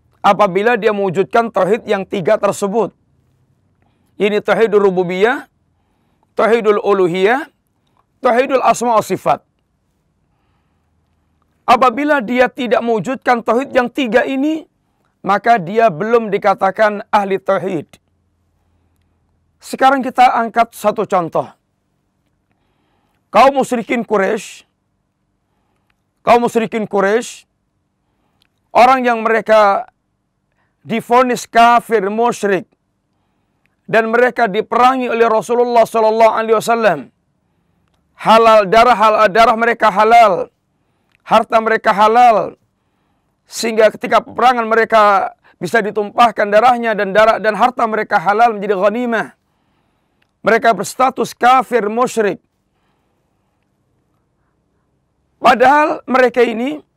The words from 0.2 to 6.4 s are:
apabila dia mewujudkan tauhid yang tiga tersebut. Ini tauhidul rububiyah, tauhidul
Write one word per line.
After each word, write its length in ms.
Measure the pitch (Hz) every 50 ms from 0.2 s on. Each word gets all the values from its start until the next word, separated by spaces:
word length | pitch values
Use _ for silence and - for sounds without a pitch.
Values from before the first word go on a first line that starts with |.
apabila 560 | - 196 202 208 208 196 170 196 208 240 247 202
dia 160 | 208 220 208
mewujudkan 560 | 202 196 190 156 190 185 - - 233 233 214
tauhid 320 | - 196 185 175 220 240
yang 240 | - 202 208 196 185
tiga 320 | - - 202 151 208 220 208
tersebut. 560 | 202 196 175 - 202 196 196 233 190 - - _ _ _ _ _ _ _ _ _ _ _ _ _ _ _ _ _ _ _ _ _ _ _ _
Ini 240 | - 190 214 208 202
tauhidul 480 | - 220 190 190 226 208 208 202 202
rububiyah, 640 | 196 180 180 185 175 185 185 202 240 269 294 - - _ _ _ _ _ _ _ _ _ _ _ _ _ _ _ _ _
tauhidul 400 | -